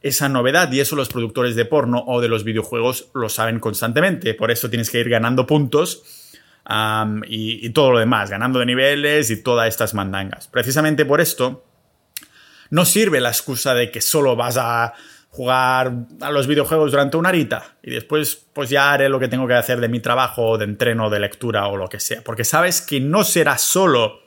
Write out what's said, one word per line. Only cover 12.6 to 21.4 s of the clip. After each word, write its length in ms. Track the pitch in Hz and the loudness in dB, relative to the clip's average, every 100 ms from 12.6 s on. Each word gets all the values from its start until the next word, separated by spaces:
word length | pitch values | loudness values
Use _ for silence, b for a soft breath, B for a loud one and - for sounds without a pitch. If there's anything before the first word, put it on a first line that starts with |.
| B | B
no 160 | 151 180 | 0 2
sirve 340 | 202 214 147 | 4 2 2
la 100 | 120 | 0
excusa 460 | 117 - 123 143 123 | -2 -6 -4 0 2
de 160 | 120 | 0
que 100 | - | -2
solo 340 | - 160 139 117 | -2 2 2 2
vas 220 | 120 123 | 0 -2
a 360 | 117 117 117 B B B B | 0 0 -2 B B B B
jugar 640 | - 123 127 127 131 127 123 - - | -8 0 2 4 2 0 -4 -10 -10
a 100 | 143 | -2
los 160 | 147 131 | -2 2
videojuegos 440 | 147 143 160 151 | 0 2 2 2
durante 260 | 139 139 160 | 2 2 0
una 120 | 175 | 0
horita 460 | 175 131 - - _ | 0 0 -4 -8 _
y 100 | - | -10
después, 540 | 123 - 151 151 - _ | -10 -2 -2 -2 -8 _
pues, 160 | - 139 | -10 -2
ya 240 | 139 139 | 2 4
haré 160 | 143 139 | 4 2
lo 100 | 135 | 2
que 80 | 127 | -2
tengo 200 | 127 127 | -2 2
que 60 | 123 | 2
hacer 240 | 117 123 | 2 -2
de 100 | 120 | 0
mi 100 | 117 | -2
trabajo 480 | 110 123 127 - 113 | -2 0 0 0 0
o 100 | 110 | 0
de 80 | 104 | -2
entreno, 440 | 104 120 113 110 | -2 0 0 0
de 100 | 104 | 0
lectura 480 | 101 - | -4 -4